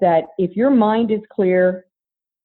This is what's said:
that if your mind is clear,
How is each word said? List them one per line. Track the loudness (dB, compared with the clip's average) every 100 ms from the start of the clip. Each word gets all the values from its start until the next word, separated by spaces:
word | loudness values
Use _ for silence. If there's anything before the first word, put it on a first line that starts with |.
that | 0 0 -2 -6
if | -6 -2
your | 0
mind | 2 2 0 -2
is | -4 -6
clear, | -4 -2 2 0 -2 -12 _ _ _ _ _